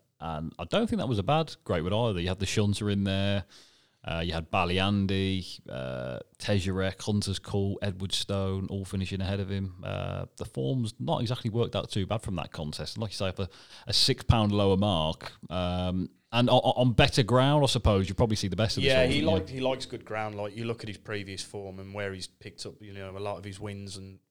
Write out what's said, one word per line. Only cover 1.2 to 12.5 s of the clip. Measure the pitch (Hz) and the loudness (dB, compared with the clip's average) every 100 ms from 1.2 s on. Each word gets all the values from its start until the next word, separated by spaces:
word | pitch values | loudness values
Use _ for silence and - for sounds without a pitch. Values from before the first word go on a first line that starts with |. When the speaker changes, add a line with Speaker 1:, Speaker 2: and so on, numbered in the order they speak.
Speaker 1:
bad | 90 156 156 - - | 2 2 0 -6 -2
Greatwood | 87 87 107 120 | 0 2 2 2
either. | 90 | 0
You | 90 | -2
had | 92 | -2
the | 95 | 0
Shunter | - 104 98 104 | 2 2 2 0
in | 101 | 2
there. | 98 95 98 101 98 - - _ _ _ | 2 2 2 0 -4 -14 -20 _ _ _
Uh, | - 82 85 | -6 -4 -2
you | |
had | 82 80 | -2 0
Bally | 98 87 92 | 2 2 2
Andy, | 98 101 98 98 98 95 82 - - | 2 2 2 2 0 -2 -4 -12 -12
uh, | 65 64 64 64 62 - - | -8 -6 -6 -6 -8 -12 -8
Tejurek, | - 104 92 92 95 - | 0 0 2 0 -2 -2
Hunter's | - 104 98 92 | -2 0 0 -4
Call, | - 101 98 98 | -2 -2 -2 -2
Edward | 101 92 98 | -4 -4 -4
Stone, | - - 98 98 95 95 | -4 -2 -2 -2 -2 -4
all | 98 | -6
finishing | 95 98 90 95 | -4 -4 -2 -2
ahead | 95 101 | -2 -2
of | 95 | -2
him. | 98 95 90 | -4 -4 -8
Uh, | 92 95 95 92 92 - | -6 -4 -4 -6 -8 -10
the | - | -8
form's | - 131 131 110 - | -4 -2 0 -2 -4
not | 127 - | -2 -2
exactly | 117 123 117 | -2 -2 -2
worked | 113 104 101 | 0 0 -2
out | - | -4
too | 104 92 | -2 -2
bad | 110 | -2
from | - 87 | -2 -6
that | - | -6